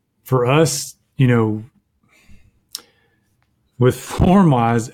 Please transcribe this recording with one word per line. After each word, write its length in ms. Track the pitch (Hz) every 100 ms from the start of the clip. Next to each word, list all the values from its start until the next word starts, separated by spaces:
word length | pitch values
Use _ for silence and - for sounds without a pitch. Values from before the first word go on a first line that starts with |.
| _ _
for 200 | - 127
us, 520 | 120 143 160 - - - _ -
you 120 | 131
know, 360 | 120 110 107 113 _ _ _ _ _ _ - _ _ _ - _ _ _ _ _ _ _ _ _ -
with 160 | 123
Formwise, 960 | 123 - - 190 190 180 127 117 117 113